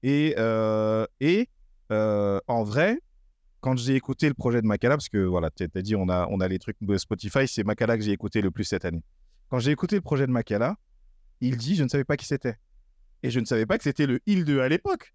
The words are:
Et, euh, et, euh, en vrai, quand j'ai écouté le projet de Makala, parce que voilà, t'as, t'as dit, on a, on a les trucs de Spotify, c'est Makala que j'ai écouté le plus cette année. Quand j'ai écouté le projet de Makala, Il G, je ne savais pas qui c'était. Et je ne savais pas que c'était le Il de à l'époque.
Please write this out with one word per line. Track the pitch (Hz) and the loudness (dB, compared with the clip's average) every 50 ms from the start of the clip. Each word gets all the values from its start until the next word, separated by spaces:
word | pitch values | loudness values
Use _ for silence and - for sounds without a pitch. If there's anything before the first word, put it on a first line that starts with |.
| - | 0
Et, | 131 139 147 151 156 - - | 2 2 2 2 2 2 2
euh, | 110 113 110 110 110 110 110 107 107 110 110 110 110 - _ _ | 0 2 2 2 2 2 2 2 2 2 2 0 -2 -4 _ _
et, | 131 151 175 208 247 - _ _ - _ - _ _ _ 107 | 0 2 2 2 0 -2 _ _ -20 _ -20 _ _ _ -2
euh, | 107 107 110 104 104 101 101 98 98 - - | 0 0 2 2 0 0 0 0 -2 -2 -2
en | 123 117 110 | -2 -2 -2
vrai, | 104 104 131 160 196 233 330 _ _ _ _ _ _ _ _ _ _ _ _ | -2 0 2 2 2 2 -2 _ _ _ _ _ _ _ _ _ _ _ _
quand | - 131 131 | -2 -2 -2
j'ai | 127 117 127 135 | 0 0 0 0
écouté | 131 - - - - - 151 | 0 0 -2 -2 0 2 0
le | 135 | 0
projet | - - 127 117 120 110 | 2 0 2 2 2 2
de | |
Makala, | 110 104 101 - 123 143 | 2 0 2 2 2 2
parce | 151 - - | 2 -2 -2
que | - 104 | 0 0
voilà, | 95 92 90 87 82 80 | 2 2 2 0 0 -2
t'as, | - - 92 80 | -4 -4 -6 -6
t'as | - 92 92 | -4 -6 -2
dit, | 104 110 | -2 0
on | 101 92 90 | 0 2 2
a, | 90 90 87 - | 2 0 0 0
on | - 98 | 0 0
a | 92 92 | 0 0
les | 92 92 | -2 -4
trucs | - - 107 _ | -4 -8 -10 _
de | 107 98 101 | -2 0 0
Spotify, | 95 - _ 110 92 - 101 - 139 135 123 | 0 0 _ -6 -6 -6 -2 0 0 0 0
c'est | - - 104 | 0 -2 -2
Makala | 101 107 - 117 110 117 113 | -2 0 0 2 0 0 0
que | 107 | 0
j'ai | 104 101 | -2 -2
écouté | 98 - 101 - 113 | -2 -4 -4 -2 0
le | 101 95 | 0 0
plus | 85 - 104 | -2 -2 -6
cette | - - 90 - | -4 -4 -4 -4
année. | 90 82 82 - _ _ _ - _ _ _ _ _ | -4 -6 -6 -8 _ _ _ -20 _ _ _ _ _
Quand | - 127 | -4 -2
j'ai | 113 135 147 | 0 0 0
écouté | - - 175 214 | 0 0 -2 -2
le | 202 175 | -2 0
projet | - 156 135 139 | 0 0 0 0
de | 131 127 | 0 0
Makala, | 120 113 - 107 101 117 139 208 - _ _ _ _ - - - _ _ - _ _ | -2 0 -2 -2 0 0 0 -2 -6 _ _ _ _ -20 -20 -20 _ _ -20 _ _
Il | 127 123 131 120 | -2 -2 -2 -2
G, | 113 135 196 | -2 -2 0
je | 175 147 | 0 0
ne | 123 | 0
savais | - 143 131 | 0 -2 0
pas | - - | 0 -4
qui | - - | -4 -2
c'était. | - 147 131 - 131 110 - _ _ _ - _ _ _ _ - _ - _ - | -4 -6 -4 -4 -6 -8 -8 _ _ _ -20 _ _ _ _ -20 _ -20 _ -6
Et | 127 | -2
je | 117 127 | -2 -2
ne | 113 | 0
savais | - 127 113 110 | 0 0 0 2
pas | 110 - | 2 0
que | - - | -2 0
c'était | 147 135 - 151 | -2 0 0 0
le | 131 120 - _ | 0 0 -2 _
Il | - 208 185 170 | 0 0 2 2
de | 147 143 135 | 2 0 2
à | 127 131 | 2 2
l'époque. | 151 175 _ 403 381 - - - _ | 0 0 _ -2 -4 -4 -6 -18 _